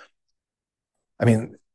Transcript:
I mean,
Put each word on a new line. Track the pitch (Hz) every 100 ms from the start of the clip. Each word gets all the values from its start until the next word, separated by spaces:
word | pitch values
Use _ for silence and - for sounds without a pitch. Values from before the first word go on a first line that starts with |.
| - _ _ _ _ _ _ _ _ _ _ _
I | 117
mean, | 110 - - _